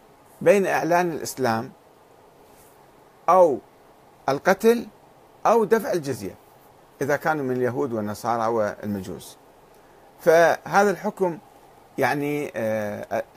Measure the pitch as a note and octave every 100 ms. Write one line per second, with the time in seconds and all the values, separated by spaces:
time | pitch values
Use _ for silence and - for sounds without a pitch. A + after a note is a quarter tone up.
0 | _ _ _ - D#3+ G3+ F3 C#3 D#3+ F3
1 | F3 C#3+ - - B2 A2+ B2+ - _ _
2 | _ _ _ _ - - - _ _ _
3 | _ _ - F#3 F3 A#2 - _ _ _
4 | _ _ - C#3+ - F#3+ A3+ A#3+ G#3+ -
5 | _ _ _ _ E3+ A3+ G3+ A3+ G3 F3
6 | C#3 B2 F#2+ - _ _ _ _ _ -
7 | C#3 C#3+ E3 D#3 C3 B2+ B2 B2+ C#3+ A2+
8 | G#2 G#2 A#2 A#2 A2+ A#2 G#2 - G#2 G2+
9 | F#2 C#2+ - - _ _ _ - _ -
10 | - - E3+ E3 E3 - - F3 G3+ E3
11 | G3+ - F#3 D#3 - - - - - -
12 | B2+ C#3+ C#3+ D3 D3 - A2 A2 G#2 G#2+
13 | - A2 -